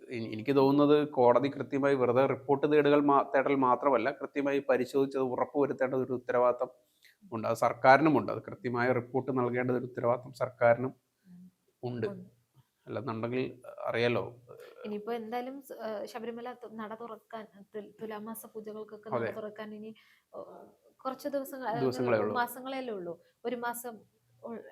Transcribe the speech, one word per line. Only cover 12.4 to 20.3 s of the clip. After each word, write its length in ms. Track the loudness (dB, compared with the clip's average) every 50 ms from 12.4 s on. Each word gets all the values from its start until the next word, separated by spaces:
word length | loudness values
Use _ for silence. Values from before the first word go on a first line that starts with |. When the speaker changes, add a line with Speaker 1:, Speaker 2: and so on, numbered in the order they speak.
| _ _ _ _ _ _ _ _ _
Speaker 1:
അല്ലെന്നുണ്ടെങ്കിൽ 560 | -10 -10 -8 -6 -6 -6 -6 -4 -4 -2 -4 -4 -4 -8 -14 -18 -20 -16 -8 -8
അറിയാലോ. 380 | -4 -2 0 2 2 2 0 -4 -6 -12 -16 _ -20 -20 -20 -20 -20 -20 -16 -12
Speaker 2:
ഇനിയിപ്പോ 280 | -10 -10 -8 -6 -6 -8
എന്തായാലും 480 | -8 -8 -8 -8 -8 -8 -8 -12 -14
സ്-, 120 | -16 -16 -14
ഏഹ്, 320 | -12 -10 -10 -8 -8 -10
ശബരിമല 480 | -10 -12 -10 -10 -10 -10 -10 -12 -14 -14
തു-, 180 | -14 -16 -16
നട 220 | -14 -12 -12 -12 -12
തുറക്കാൻ, 540 | -14 -14 -16 -16 -18 _ _ -14 -14 -14 -16 _ -20
തു-, 300 | -20 _ -14 -14 -14 -14 -16 -14
തുലാമാസ 440 | -12 -12 -10 -10 -10 -12 -12 -12 -14
പൂജകൾക്കൊക്കെ 640 | -14 -14 -12 -12 -12 -12 -12 -14 -14 -16 -16 -10 -6
നട 60 | -4
Speaker 1:
അതെ. 160 | -4 -4 -4
Speaker 2:
തുറക്കാൻ 440 | -6 -8 -10 -10 -12 -12 -14 -14 -14
ഇനി, 160 | -14 -14 -16 -18 -18 _ _ _ _ _ _